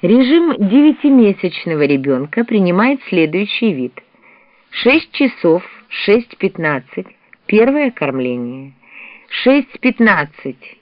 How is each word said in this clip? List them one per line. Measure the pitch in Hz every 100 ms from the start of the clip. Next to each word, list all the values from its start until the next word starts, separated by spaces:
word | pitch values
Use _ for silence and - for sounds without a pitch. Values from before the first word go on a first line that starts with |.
Режим | 175 233 254 320 339 269
девятимесячного | 202 240 302 285 294 269 214 196 185 - - 156
ребёнка | 147 139 135 131 143 220
принимает | 233 220 185 175 240 277 -
следующий | 180 160 170 202 - 226
вид: | 147 127 - _ _ _ _ _ _ _
шесть | - 226 294 -
часов, | - 269 - 175 165 - - _
шесть | - - 214 233 -
пятнадцать, | 196 196 160 147 - - 185 _ _ _ _
первое | 208 240 285 285
кормление, | 240 143 131 127 123 120 131 139 _ _ - - - _
шесть | - 247 277 - -
пятнадцать | 254 - 226 185 147 - 139 127 - -